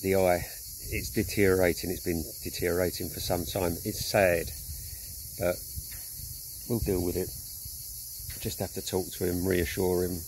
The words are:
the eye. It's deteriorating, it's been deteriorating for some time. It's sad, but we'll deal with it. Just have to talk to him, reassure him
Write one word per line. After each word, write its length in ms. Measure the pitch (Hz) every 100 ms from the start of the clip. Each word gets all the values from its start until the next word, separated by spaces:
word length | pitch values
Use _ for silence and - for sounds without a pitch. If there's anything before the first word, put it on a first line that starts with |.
the 120 | 95 95
eye. 300 | 92 87 - - - - -
It's 180 | 107 95
deteriorating, 800 | - 95 - 98 92 92 82 87
it's 140 | 87
been 220 | - 82 76 -
deteriorating 640 | 90 - 87 87 90 - 87
for 140 | 73
some 240 | - 90 85
time. 320 | 101 90 85 107
It's 180 | 104 -
sad, 460 | 110 95 85 80 - - - - - - - - -
but 180 | 90 90 - - - - - - - - - - -
we'll 120 | 117
deal 220 | 104 92 87
with 100 | 87
it. 140 | 92 - - - - - - - - - - -
Just 180 | 117 -
have 140 | 95
to 80 | - -
talk 240 | 95 85
to 100 | - 90
him, 200 | 90 92
reassure 580 | 90 82 - 92 90
him 180 | 90 87